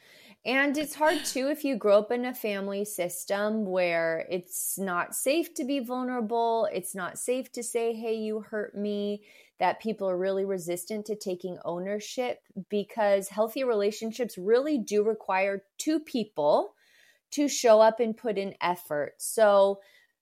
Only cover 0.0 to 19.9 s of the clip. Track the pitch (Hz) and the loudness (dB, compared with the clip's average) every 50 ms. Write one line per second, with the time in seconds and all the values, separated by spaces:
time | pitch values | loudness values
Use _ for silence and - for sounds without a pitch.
0 | _ - - - - - 202 _ - 208 254 269 277 294 254 302 302 285 - - | _ -20 -20 -20 -20 -20 -20 _ -4 -2 0 2 2 2 0 -2 -4 -6 -2 0
1 | 302 311 359 302 - - - 262 254 277 311 294 - 277 269 202 - 208 196 208 | 2 2 2 2 -2 -4 -4 -2 -2 -2 -2 -2 -2 -2 -2 2 4 6 6 6
2 | 208 - 240 247 247 247 247 - - 214 202 196 196 202 196 196 208 208 - - | 4 2 -2 -4 -4 -4 -6 -6 -4 -4 -4 -4 -4 -4 -4 -4 -6 -6 -4 -4
3 | 175 175 - - - - 196 202 208 214 214 220 214 190 185 185 180 175 170 170 | -4 -4 -6 -8 -6 -4 -2 -2 0 0 -2 -2 -2 0 0 2 2 2 2 2
4 | 165 165 165 160 - - 185 185 180 - - - - - - - 196 190 180 175 | 0 0 0 -2 -4 -4 -6 -6 -6 -6 -8 -8 -6 -6 -6 -4 -4 -2 -2 -2
5 | 165 - - - - 262 285 339 330 - - - 285 247 285 277 233 233 254 254 | -2 -2 -4 -4 0 0 0 0 0 -2 -4 -6 -4 -2 -2 -2 -4 -4 -4 -4
6 | 254 247 254 247 226 208 233 233 233 233 226 226 220 - - 185 180 - - 190 | -4 -4 -4 -4 -2 -2 0 0 0 2 2 0 0 -2 -2 -6 -8 -8 -8 -8
7 | 180 165 - - - - 247 262 254 - - 240 233 - - 233 233 226 233 220 | -8 -8 -8 -6 -4 -2 -2 -2 -4 -8 -10 -10 -8 -4 -4 -2 -2 -2 -4 -4
8 | 233 226 226 220 220 214 214 220 208 - 226 214 202 - - 202 202 208 208 202 | -4 -4 -4 -2 -4 -4 -6 -6 -8 -8 -6 -6 -6 -6 -6 -6 -4 -4 -2 -2
9 | 202 208 208 208 - - - - _ _ _ - 185 180 160 - - 226 214 220 | -2 -4 -4 -6 -10 -16 -20 -20 _ _ _ -2 0 0 0 0 -2 -6 -4 -2
10 | 196 190 180 180 185 190 196 196 196 196 196 185 160 170 175 175 - - 220 214 | -2 -2 -2 0 0 0 0 0 -2 -2 -4 -4 -4 -4 -6 -6 -6 -6 -8 -8
11 | 208 214 214 208 - 202 180 180 - 185 180 - - 156 170 175 180 196 208 214 | -6 -6 -8 -6 -6 -6 -6 -6 -6 -8 -8 -8 -8 -6 -6 -6 -4 -6 -6 -6
12 | 208 - - 262 247 247 - - _ _ - 196 180 - 208 208 196 - - 233 | -8 -8 -6 -6 -4 -4 -6 -8 _ _ -14 -14 -8 -4 -4 -4 -4 -4 -2 0
13 | 214 202 202 196 190 - - 214 214 226 - 285 269 247 226 202 202 208 214 - | 2 4 4 2 0 0 -2 0 0 0 0 -2 0 0 2 2 2 0 -2 -2
14 | 226 226 220 - 247 208 - 185 180 202 226 247 269 311 302 254 196 - 202 208 | -6 -6 -4 -4 -6 -6 -6 -4 2 4 4 4 4 2 0 -2 -2 0 2 2
15 | 208 220 220 220 - - 190 190 190 196 196 196 - _ _ - - 302 311 320 | 2 2 0 -2 -2 -2 0 2 2 0 -2 -4 -6 _ _ -6 -2 0 0 0
16 | 311 - - 247 214 - - - 147 147 170 247 381 415 - _ _ _ _ _ | 0 -2 -4 -4 -4 -4 -2 0 4 4 4 4 4 0 -6 _ _ _ _ _
17 | _ _ _ _ _ - - 285 294 277 269 - - 233 214 214 220 220 220 226 | _ _ _ _ _ -8 -2 0 0 0 0 4 6 8 10 10 10 8 6 4
18 | 240 220 220 - - 233 202 196 196 196 - - - 175 180 - - - 151 147 | 0 -2 -2 -4 -4 -4 -2 -2 -4 -6 -6 -4 -2 -2 -2 -2 -4 -4 -4 -4
19 | 143 - - - - - - 226 220 208 202 202 196 196 196 196 - _ | -4 -4 -6 -10 -10 -4 2 4 6 8 8 8 8 6 4 0 -6 _